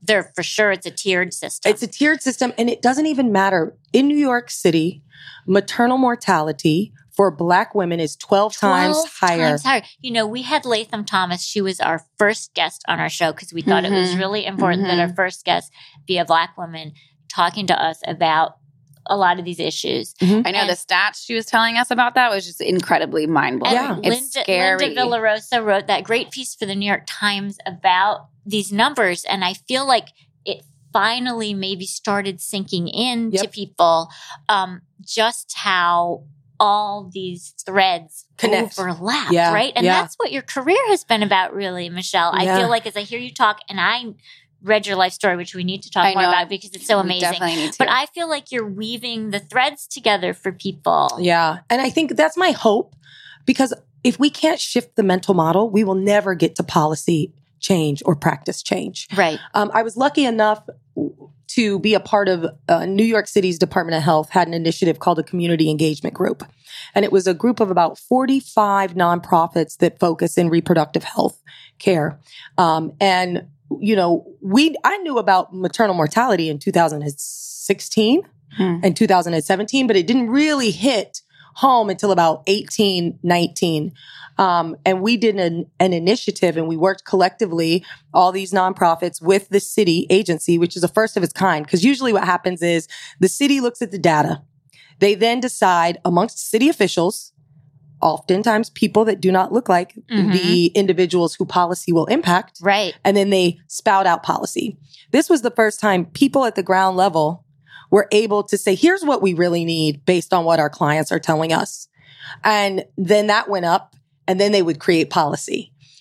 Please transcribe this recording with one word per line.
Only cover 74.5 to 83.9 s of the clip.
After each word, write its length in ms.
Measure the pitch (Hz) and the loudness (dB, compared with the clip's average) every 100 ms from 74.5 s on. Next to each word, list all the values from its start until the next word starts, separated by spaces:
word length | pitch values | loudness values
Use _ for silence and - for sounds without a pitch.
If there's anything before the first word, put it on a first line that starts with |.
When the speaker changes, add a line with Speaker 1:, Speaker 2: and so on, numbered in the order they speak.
| 233 320 - | 2 2 0
Speaker 2:
I 140 | - 403 | -2 -2
knew 180 | 339 240 | -2 -2
about 360 | 196 185 - | 2 2 0
maternal 420 | 185 180 - 208 175 | -6 -4 0 0 2
mortality 540 | 151 220 247 180 160 | 0 0 0 0 -2
in 100 | 147 | -4
two 120 | 196 | 0
thousand 320 | 180 160 151 147 143 | 2 2 0 -8 -8
sixteen 1040 | - - - - - 196 - 214 214 330 - _ _ - | -12 -14 -16 -8 -4 -4 -2 0 2 2 0 _ _ -4
Speaker 3:
Hmm. 220 | 185 175 | -2 0
Speaker 2:
and 120 | 190 151 | 0 2
two 120 | 202 | 4
thousand 260 | 185 170 | 4 2
and 100 | 165 | -2
seventeen, 440 | - 190 214 269 247 | 0 -2 0 0 2
but 80 | 196 | 2
it 100 | 170 | 2
didn't 220 | 254 226 | 0 0
really 420 | 269 302 285 226 | 0 2 0 -2
hit 500 | 165 262 220 - - - _ - - | 0 0 0 -4 -12 -20 _ -20 0
home 340 | 269 240 202 | 2 4 2
until 220 | 185 202 | -2 0
about 320 | 175 165 156 - | 4 2 0 0
eighteen, 680 | 208 - - 202 180 170 - | -2 -2 0 2 2 -2 -4
nineteen. 680 | 175 175 175 - 175 151 170 | 0 0 0 -2 -2 -2 -4